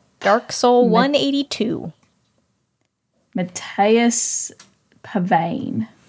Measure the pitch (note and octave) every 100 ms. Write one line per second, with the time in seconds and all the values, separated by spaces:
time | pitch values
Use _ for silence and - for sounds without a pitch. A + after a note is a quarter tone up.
0 | _ _ G3 A3+ - - B3 B3 B3 -
1 | C4+ C#4+ C#4 C#4 C#4 - A3 - - -
2 | _ _ _ _ _ _ _ _ _ _
3 | _ _ _ - F3+ - - - G#3 A3+
4 | A#3+ A#3 - - - - - _ _ _
5 | - G3+ F3+ F3 E3+ E3 - - A3 _